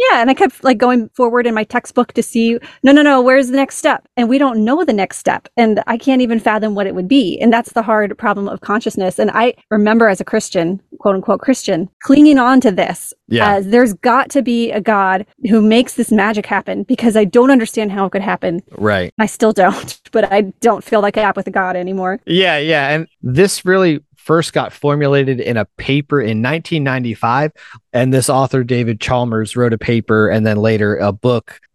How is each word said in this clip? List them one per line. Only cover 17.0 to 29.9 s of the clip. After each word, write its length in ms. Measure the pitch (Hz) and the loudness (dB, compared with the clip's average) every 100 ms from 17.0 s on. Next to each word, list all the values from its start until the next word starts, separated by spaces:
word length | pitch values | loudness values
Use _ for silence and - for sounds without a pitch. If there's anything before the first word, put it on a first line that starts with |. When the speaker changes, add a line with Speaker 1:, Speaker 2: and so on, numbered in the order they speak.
| 233 214 | 0 2
Speaker 1:
I 80 | 196 | 2
don't 260 | 240 262 | 4 4
understand 400 | 262 220 233 208 | 4 2 -4 -4
how 140 | 196 190 | -4 -4
it 40 | |
could 100 | 196 | -4
happen. 400 | 196 180 185 170 - | -4 -4 -4 -6 -8
Speaker 2:
Right. 420 | - 208 98 - - | -4 -2 0 -2 -4
Speaker 1:
I 60 | 214 | -4
still 260 | - 220 | 0 0
don't, 460 | 208 226 302 - - - | 2 2 0 -8 -16 -6
<laughs> 60 | |
but 200 | 226 214 | -2 0
I 80 | 202 190 - | 0 -2 -2
don't 240 | 226 - | 0 0
fill 180 | - 214 | -2 0
that 100 | 202 | 0
gap 240 | 214 202 190 | 0 -2 -2
with 100 | 202 | -6
a 40 | |
God 240 | 190 185 180 | -4 -4 -4
anymore. 420 | 180 190 185 196 - | -6 -6 -6 -6 -4
Speaker 2:
Yeah, 320 | 175 185 151 | 0 0 0
yeah. 320 | 156 151 139 | 0 0 0
And 180 | 151 165 _ | -4 -6 _
this 420 | 123 131 196 - 185 | -2 2 2 0 0
really 380 | 190 180 147 - _ | 2 2 -2 -6 _
first 360 | - 165 156 | -2 -2 0
got 180 | 151 120 | -4 -6
formulated 680 | - 147 147 143 139 135 123 | -4 -2 0 0 0 0 -2
in 180 | 113 117 | -2 -4
a 80 | 104 - | -4 -6
paper 440 | - 139 143 143 | -4 -2 0 -2
in 200 | 110 110 | -2 -2
nineteen 400 | 123 160 - 160 | -2 -4 -4 -4
ninety-five. 680 | 139 127 123 110 117 127 151 - - - _ | -2 -4 -6 -4 -2 0 -2 -6 -20 -20 _
And 220 | 120 131 | -2 0
this 160 | 131 123 | 0 0
author, 340 | 135 135 135 | 0 0 -2
David 380 | 123 123 117 107 | -2 -2 -2 -4
Chalmers, 540 | - 123 120 110 107 123 | -2 -2 -2 -4 -4 -2
wrote 180 | 120 | -2
a 60 | 113 | 0
paper 500 | - | -2